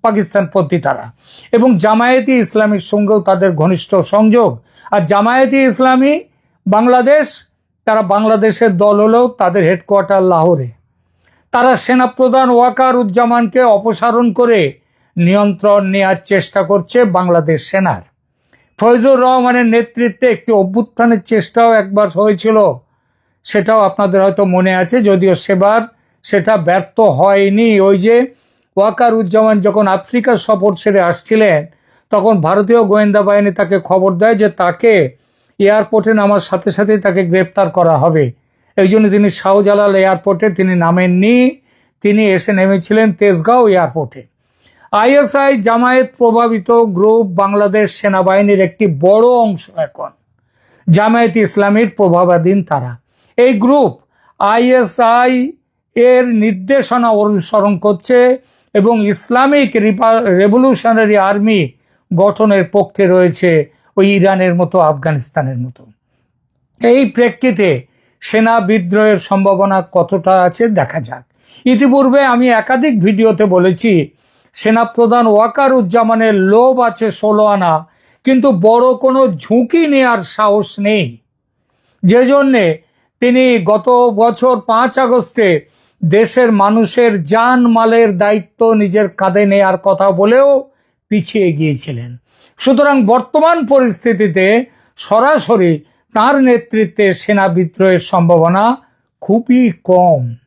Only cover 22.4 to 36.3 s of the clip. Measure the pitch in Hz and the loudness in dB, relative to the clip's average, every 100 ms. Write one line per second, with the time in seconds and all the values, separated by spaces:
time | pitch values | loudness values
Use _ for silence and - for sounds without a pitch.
22.4 | 220 220 196 127 _ _ _ _ _ _ | 0 0 0 -2 _ _ _ _ _ _
23.4 | - 208 180 220 196 196 202 190 196 196 | -6 -4 0 0 0 -2 -2 0 0 0
24.4 | 196 180 190 185 175 247 208 190 190 175 | -2 0 0 -2 -2 0 0 0 0 -2
25.4 | - 190 202 220 226 _ _ _ - 202 | -2 0 2 0 -4 _ _ _ -4 -2
26.4 | 202 214 165 185 190 - 214 135 190 196 | 0 -2 0 -2 -4 0 0 2 0 2
27.4 | 196 202 233 208 190 196 208 233 262 _ | 0 0 2 2 2 2 2 0 0 _
28.4 | _ _ _ - 208 - 240 226 190 214 | _ _ _ -2 -2 0 0 0 -2 0
29.4 | 220 214 196 196 202 190 - 247 226 226 | 0 0 0 0 0 -2 -4 -4 -2 -2
30.4 | - 208 202 175 214 196 175 160 - 220 | -2 -2 -2 -2 -2 0 0 -4 -2 0
31.4 | 214 156 160 _ _ _ _ 208 202 208 | 2 0 -4 _ _ _ _ -2 0 0
32.4 | 156 196 202 233 208 208 208 208 196 202 | 0 -2 2 0 2 0 0 0 0 0
33.4 | 202 185 190 196 - 185 190 175 175 202 | 0 -2 -2 -2 -2 0 0 0 0 2
34.4 | 208 - 175 170 233 208 135 - _ _ | -2 -2 -4 0 0 2 0 -6 _ _
35.4 | _ _ 202 214 214 220 214 220 202 | _ _ 0 0 0 -2 0 0 2